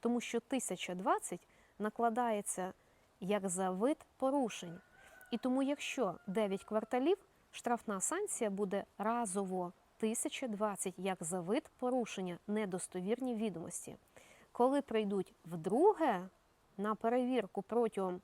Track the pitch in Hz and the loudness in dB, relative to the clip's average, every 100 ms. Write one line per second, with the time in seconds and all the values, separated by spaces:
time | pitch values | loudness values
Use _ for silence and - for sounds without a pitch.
0 | 233 240 - 233 - 262 - 180 - 180 | 2 0 0 -4 -2 -4 -2 -6 -4 -4
1 | 214 392 - 175 _ - - _ 214 - | 0 0 -2 -10 _ -20 -20 _ -4 0
2 | 233 226 240 214 202 - 185 - _ _ | 0 2 0 0 -2 -4 -6 -8 _ _
3 | _ _ 185 208 190 175 190 185 233 311 | _ _ -2 0 0 0 0 2 2 0
4 | - _ 262 285 233 - 175 175 - - | -6 _ 0 2 0 -4 -10 -12 -18 -20
5 | - - - 233 254 254 269 285 - - | -20 -20 -8 -4 0 2 2 0 -2 0
6 | 208 - - 190 208 196 - 214 226 247 | 0 0 -2 0 0 0 0 -2 0 2
7 | 277 392 - _ _ - - 240 - 196 | 4 2 -2 _ _ -8 -2 -2 -2 -2
8 | - 339 415 - 220 196 202 196 - - | 0 -2 -2 0 0 0 -2 -2 -4 -4
9 | 208 233 233 185 196 185 175 - _ _ | -2 0 0 -2 -2 -2 -4 -6 _ _
10 | 220 233 311 - 262 208 214 196 196 180 | 0 0 -2 -4 -4 0 -2 0 -4 -2
11 | 190 185 160 185 170 240 - _ 254 254 | -2 -2 -2 -2 0 0 0 _ 0 0
12 | 226 - 185 175 - 208 208 180 - 185 | 0 -2 -4 -6 -2 -2 0 -4 -4 -4
13 | 180 240 254 226 220 170 170 - - - | -2 0 0 0 -2 -4 -8 -8 -10 -16
14 | _ - - - - - 247 285 269 220 | _ -20 -20 -20 -18 2 4 4 2 0
15 | 208 202 180 - - 170 170 214 392 403 | 2 0 -2 -8 -10 -6 0 6 6 6
16 | 311 190 185 _ _ _ _ - 208 208 | 2 2 -4 _ _ _ _ -4 -2 0
17 | 226 247 247 254 196 - - 220 226 208 | 2 2 2 0 0 -6 -2 0 2 0
18 | 190 180 | -2 -4